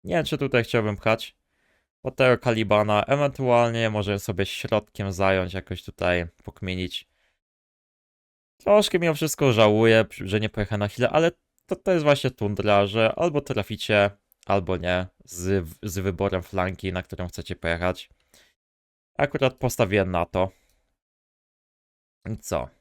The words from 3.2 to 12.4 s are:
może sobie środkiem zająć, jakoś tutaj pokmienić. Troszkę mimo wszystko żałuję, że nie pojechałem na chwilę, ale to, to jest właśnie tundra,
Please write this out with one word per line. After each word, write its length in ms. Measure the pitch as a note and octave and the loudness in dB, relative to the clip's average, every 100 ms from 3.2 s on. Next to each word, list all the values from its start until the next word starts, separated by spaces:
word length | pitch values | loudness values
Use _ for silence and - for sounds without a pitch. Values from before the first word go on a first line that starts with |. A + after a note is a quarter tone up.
| C#3+ C3+ C3 A#2+ A#2+ A#2 A2+ | -2 -2 2 2 2 0 -2
może 280 | G#2+ G2+ G2+ | -2 -2 -4
sobie 280 | - F#2+ F#2+ | -4 -4 -4
środkiem 680 | - - G#2+ - - G2 | -6 -2 -2 -2 -10 -8
zająć, 420 | F2+ F#2+ F#2+ F2+ | 0 2 2 0
jakoś 280 | F#2 - F#2 | -8 -10 -12
tutaj 440 | - - F2 F2+ E2+ _ | -12 -4 0 0 -2 _
pokmienić. 640 | - - F#2 F#2 F2+ - - _ _ _ _ _ _ _ _ _ _ _ _ _ _ _ | -20 -12 -8 -6 -6 -8 -14 _ _ _ _ _ _ _ _ _ _ _ _ _ _ _
Troszkę 400 | - G#3 G#3 F3+ | 4 4 4 0
mimo 160 | E3+ | 0
wszystko 380 | D3+ D#3+ - C#3+ | 0 -4 2 2
żałuję, 520 | A2+ G#2+ G#2+ A2+ A2 G#2 | 6 6 6 6 4 2
że 300 | - F#2+ G#2 | -6 -4 -2
nie 80 | G#2+ | -2
pojechałem 320 | - G2+ G#2+ | -4 -4 -2
na 80 | G#2 | -4
chwilę, 220 | - A#2+ | -2 0
ale 220 | D#3 E3 - _ _ _ | 2 0 -2 _ _ _
to, 100 | F#3+ | -6
to 160 | - | 0
jest 120 | F3+ | 0
właśnie 260 | D3 C#3 B2+ | 2 2 0
tundra, 560 | - | -2